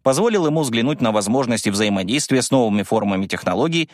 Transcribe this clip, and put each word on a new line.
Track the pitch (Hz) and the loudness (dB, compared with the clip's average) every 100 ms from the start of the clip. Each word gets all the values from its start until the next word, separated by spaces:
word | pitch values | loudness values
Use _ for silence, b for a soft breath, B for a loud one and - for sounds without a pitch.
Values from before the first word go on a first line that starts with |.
позволил | 135 135 226 208 156 | -2 2 2 2 2
ему | 156 | 0
взглянуть | 139 113 120 151 | 0 0 0 0
на | 117 | 0
возможности | 107 104 127 123 113 107 | 0 0 0 0 -2 -2
взаимодействия | 101 107 98 92 143 - 131 | 0 0 0 -2 -2 0 0
с | 120 | 2
новыми | 135 113 104 | 2 2 0
формами | 98 110 101 98 98 | 0 0 0 -2 -2
технологий | - - 90 160 165 160 | -4 -4 -2 0 0 -4